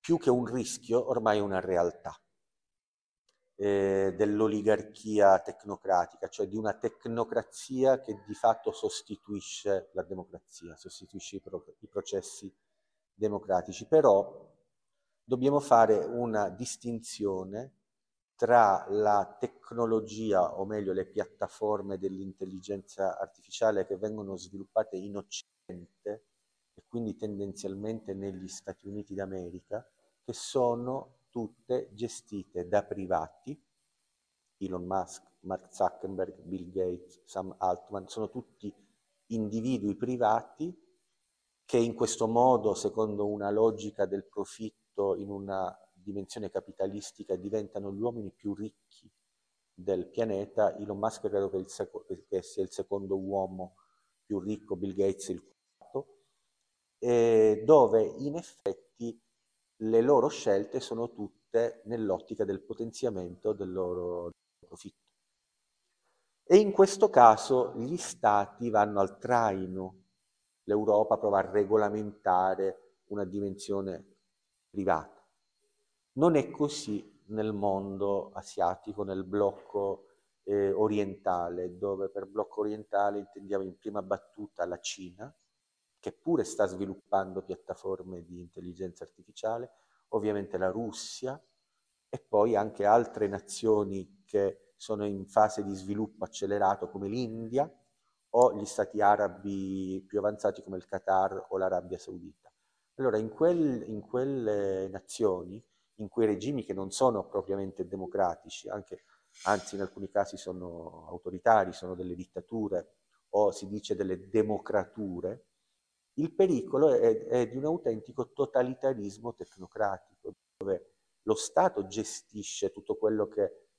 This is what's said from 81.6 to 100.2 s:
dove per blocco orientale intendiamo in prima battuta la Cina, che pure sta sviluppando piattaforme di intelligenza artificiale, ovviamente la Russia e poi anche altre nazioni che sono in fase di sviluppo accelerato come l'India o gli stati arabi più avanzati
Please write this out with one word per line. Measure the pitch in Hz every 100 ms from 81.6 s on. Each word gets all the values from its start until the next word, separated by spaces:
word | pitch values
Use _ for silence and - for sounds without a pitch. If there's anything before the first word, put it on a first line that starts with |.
| 90 87
dove | 101 95 98
per | 101 95
blocco | 104 101 -
orientale | 104 107 104 101 101 104
intendiamo | 101 101 98 98
in | 95 85
prima | 107 104
battuta | 95 98 _ - 104 - 87
la | 87
Cina, | - - 90 92 123 _ _ _ _ _ _ _
che | -
pure | - - 165
sta | 104 - 98
sviluppando | 92 98 95 _ 98 95 92
piattaforme | 92 90 - 95 95 92 92 90 85
di | 87
intelligenza | 87 - 87 85 92 87
artificiale, | 82 _ 90 - 110 117 123 _ _ _ _
ovviamente | 113 107 101 98 90
la | 92
Russia | 98 113 - - - 127 143 _ _ _ _ _ _ _
e | 135
poi | _ 107 110 104
anche | 107 - 101
altre | 117 117 - 104
nazioni | 98 - - 110 104 98 98 92 _ _
che | 101 98 - _ _
sono | - 107 104
in | 98 98
fase | 110 107 110
di | 98 95
sviluppo | 95 104 107 - 92
accelerato | - 98 101 95 101 90
come | 98 98
l'India | 117 117 113 113 127 156 _ _ _ _ _ _
o | 117 123
gli | 104 104
stati | - 101 104
arabi | 101 104 98 92 98 98 95 95 92 95 95
più |
avanzati | 101